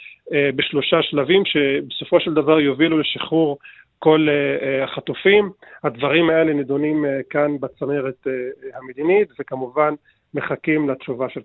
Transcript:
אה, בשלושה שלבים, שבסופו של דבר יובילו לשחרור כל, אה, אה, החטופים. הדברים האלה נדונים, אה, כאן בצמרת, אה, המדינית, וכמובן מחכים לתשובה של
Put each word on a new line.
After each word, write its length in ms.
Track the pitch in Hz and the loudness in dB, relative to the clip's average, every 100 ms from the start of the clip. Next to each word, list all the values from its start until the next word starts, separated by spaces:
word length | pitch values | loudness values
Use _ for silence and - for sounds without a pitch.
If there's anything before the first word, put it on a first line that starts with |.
| - - - | -20 -20 -4
אה, 180 | 147 143 135 | 0 0 0
בשלושה 460 | - 143 - 165 | -2 -2 2 0
שלבים, 400 | 139 143 131 190 | 0 -2 2 2
שבסופו 760 | 196 151 139 143 135 - - 175 | 2 0 0 -2 -6 -10 2 2
של 140 | 175 | 2
דבר 260 | 156 139 156 | 0 4 4
יובילו 380 | 143 131 165 156 | 4 2 2 2
לשחרור 600 | 143 - - 160 156 139 - - _ - | -2 -4 -2 0 0 -2 -12 -20 _ 0
כל, 280 | 156 156 151 | 4 4 4
אה, 380 | 147 139 143 135 | 2 0 -2 -2
אה, 180 | 135 | -2
החטופים. 680 | 135 143 - - 196 208 196 - - - | -4 -6 -8 0 4 4 4 -4 -20 -8
הדברים 460 | 147 117 143 160 165 | -6 -4 0 2 4
האלה 220 | 160 160 | 2 2
נדונים, 520 | 143 131 139 151 151 | 0 -2 -2 0 0
אה, 160 | 143 135 131 | -2 -4 -4
כאן 300 | 147 147 143 | -2 -2 -2
בצמרת, 640 | 131 - 135 143 131 127 135 | -8 -8 -6 -4 -6 -6 -8
אה, 60 | 131 127 135 131 131 | -6 -8 -10 -14 -16
המדינית, 500 | 131 127 160 202 190 - | -16 -6 0 2 0 -6
וכמובן 540 | - 131 123 139 151 147 _ _ _ | -10 -8 -6 -2 -2 -2 _ _ _
מחכים 560 | 147 - 139 165 156 143 | -8 -6 -6 -2 0 0
לתשובה 360 | 135 - 123 131 | -4 -8 -8 -8
של 120 | 135 | -10